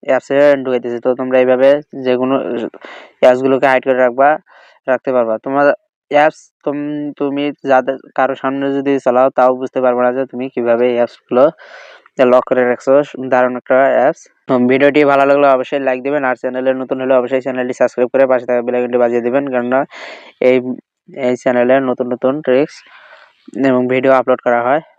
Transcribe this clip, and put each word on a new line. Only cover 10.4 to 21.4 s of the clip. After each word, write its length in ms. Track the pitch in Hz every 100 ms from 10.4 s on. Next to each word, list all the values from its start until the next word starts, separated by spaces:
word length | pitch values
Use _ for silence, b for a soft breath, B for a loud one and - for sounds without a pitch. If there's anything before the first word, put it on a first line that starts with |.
| 131
কিভাবে 360 | - 117 117 123
এই 80 | 120
অ্যাপসগুলো 500 | 117 - _ 120 143 - B B B B B - 127
লক 180 | 123 -
করে 160 | 127 123
রাখছো। 240 | 123 - 139 147 - 131
দারুণ 240 | 127 127 123
একটা 200 | - 131 135
অ্যাপস। 300 | 120 123 165 - _ _
তো 80 | 131 123
ভিডিওটি 320 | 131 143 143
ভালো 200 | 147 139 139
লাগলে 220 | 139 143
অবশ্যই 340 | 131 127 147 135
লাইক 120 | 127
দিবেন, 200 | 127 147 131
আর 100 | 123
চ্যানেলে 360 | 131 127 131
নতুন 240 | 131 131 131
হলে 140 | 131 131
অবশ্যই 260 | 123 131
চ্যানেলটি 320 | 127 127 127
সাবস্ক্রাইব 360 | 127 123 - 120
করে 120 | 131 135
পাশে 180 | 127 127
থাকা 160 | 123
বেল 140 | 120 123
আইকনটি 220 | 123 123
বাজিয়ে 240 | 120 120
দিবেন, 220 | 117 127 139
কেননা 280 | 127 120 131 147 B B B B B
এই, 180 | 127 127 123 123 _ _ _ 175 123
এই 60 |
চ্যানেলে 380 | 123